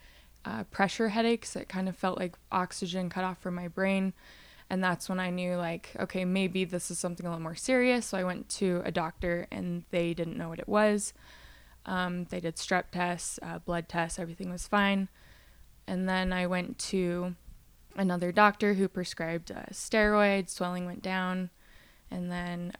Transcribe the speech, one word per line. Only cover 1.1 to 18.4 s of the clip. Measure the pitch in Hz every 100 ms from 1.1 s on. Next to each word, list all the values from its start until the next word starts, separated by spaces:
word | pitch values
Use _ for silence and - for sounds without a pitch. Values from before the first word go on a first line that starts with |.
| 220 226 233 - -
It | -
kind | 185 185
of | 180
felt | 185 185
like | 180 - -
oxygen | 185 180 - 185 185 180
cut | 185 185
off | 180
from | 185 175
my | 175
brain. | 185 190 196 190 - - - - - -
And | 190
that's | 185 175 -
when | 185
I | 185
knew, | 180 180 175
like, | 170 165 - -
okay, | 190 185
maybe | 180 190 190 185
this | 180 180 -
is | 175
something | 180 170 175
a |
little | 165
more | 160 165
serious. | - 254 247 247 -
So | 190
I |
went | 180 180 -
to | - 190 175 -
a |
doctor, | 175 165 - 180 175 -
and | - 180 175 -
they | 175 170
didn't | 170 165 -
know | 165
what | 165
it | -
was. | 208 214 208 - - - - - - - - -
Um, | 185 180 180 170
they | 180
did | 165 -
strep | - 180 -
tests, | 180 175 170 - -
uh, | 165 170
blood | 180 170 165
tests, | 170 165 -
everything | 170 165 180
was | 180 -
fine. | 208 196 196 190 - - - - - - - -
And | 185 185
then | 185 185
I | 185 180
went | 180 180 -
to | - 190 175 175 180 175 - - - - - 196
another | 190 180 175
doctor | 180